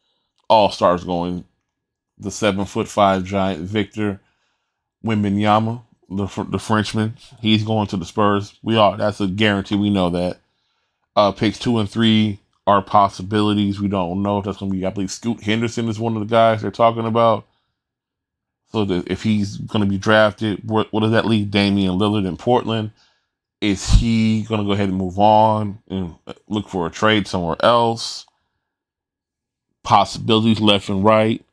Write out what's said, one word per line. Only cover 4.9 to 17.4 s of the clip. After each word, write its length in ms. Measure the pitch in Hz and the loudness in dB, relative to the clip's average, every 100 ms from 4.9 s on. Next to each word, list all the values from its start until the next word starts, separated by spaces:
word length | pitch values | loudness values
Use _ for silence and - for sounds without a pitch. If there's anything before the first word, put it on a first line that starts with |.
| _ 113 | _ -4
Wembanyama, 760 | 107 104 101 107 107 113 120 - _ - | 0 0 0 4 2 2 -6 -12 _ -12
the 180 | 95 95 | -8 -6
Fr-, 160 | - | -6
the 140 | - 95 | -6 -6
Frenchman, 600 | - 107 104 110 110 117 - - | 0 0 0 -2 -4 -6 -20 -6
he's 220 | 107 107 | 0 0
going 240 | 107 110 104 | 0 -2 -2
to 100 | 98 | -4
the 80 | 85 | -6
Spurs. 520 | - 104 101 101 _ | 0 2 2 -2 _
We 140 | - 113 | -2 4
all, 180 | 104 101 | 4 2
that's 240 | 104 101 | -4 -2
a 80 | 98 | -4
guarantee. 480 | 98 110 101 95 101 | 0 2 2 -2 -2
We 140 | 104 | 0
know 200 | 101 90 | 0 0
that. 280 | 87 90 - _ _ _ _ _ _ _ - | 0 -4 -6 _ _ _ _ _ _ _ 2
Uh, 160 | 101 | 2
picks 260 | - 110 98 | 2 -2 -2
two 200 | 131 113 | -2 -2
and 100 | 101 | -2
three 500 | 113 113 110 107 101 _ _ - | 0 2 4 2 -4 _ _ 0
are 160 | 101 | 2
possibilities. 1000 | 95 107 101 - 95 107 104 104 101 98 | 4 2 2 -2 -4 0 0 2 0 -2
We 80 | 101 | -4
don't 340 | 98 87 92 | -2 -4 -4
know 160 | 101 101 | -2 -2
if 60 | 101 | -4
that's 120 | 95 | -8
gonna 140 | 98 | -6
be, 140 | 95 95 | -4 -4
I 40 | |
believe 220 | 98 92 | -4 -8
Scoot 320 | - 113 117 | -8 -8 -6
Henderson 460 | 101 113 117 120 117 | -4 -2 -2 -4 -6
is 100 | 107 | -4
one 160 | 117 110 | -4 -4
of 60 | |
the 120 | 104 | 0
guys 280 | 117 113 110 | 4 4 2
they're 100 | 104 | -4
talking 340 | - 117 113 113 | 0 0 2 -2
about. 400 | 113 117 104 | 2 2 2